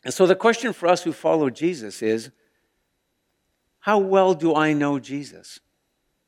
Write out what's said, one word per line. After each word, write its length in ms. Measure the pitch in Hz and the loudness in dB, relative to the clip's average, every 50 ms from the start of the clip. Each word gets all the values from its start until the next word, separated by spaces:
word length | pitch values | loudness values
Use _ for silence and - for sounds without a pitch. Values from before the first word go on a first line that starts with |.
| _ | _
And 100 | 131 123 | -10 0
so 120 | - 190 | 2 4
the 100 | 175 185 | 4 4
question 380 | 185 - 226 226 226 - 190 180 | 2 2 0 0 2 -4 -6 -6
for 140 | - - | -2 0
us 160 | 180 180 175 - | 0 0 0 0
who 100 | 170 147 | -6 -8
follow 360 | - - 160 165 160 151 131 | -2 0 0 2 2 0 -2
Jesus 520 | 117 - 147 175 180 139 110 104 95 - | -2 -2 -4 -4 -4 -4 -10 -14 -10 -4
is, 300 | 113 110 110 113 113 131 _ _ _ _ _ _ _ _ _ _ _ _ _ _ _ _ _ _ _ _ _ _ _ _ _ _ _ _ _ _ | -2 -2 -2 -2 -4 -12 _ _ _ _ _ _ _ _ _ _ _ _ _ _ _ _ _ _ _ _ _ _ _ _ _ _ _ _ _ _
how 200 | - 196 214 208 | -2 0 2 2
well 340 | 196 190 190 196 190 190 185 | 2 2 4 4 4 4 2
do 200 | 151 160 165 151 | 2 0 0 2
I 200 | 151 156 156 151 | 2 2 2 2
know 260 | 147 147 143 143 139 | 0 0 0 -2 -4
Jesus? 640 | 117 - 135 143 143 117 90 87 - - - - _ _ _ _ _ _ _ _ _ _ _ _ _ | -6 -8 -10 -10 -10 -12 -18 -20 -20 -20 -20 -20 _ _ _ _ _ _ _ _ _ _ _ _ _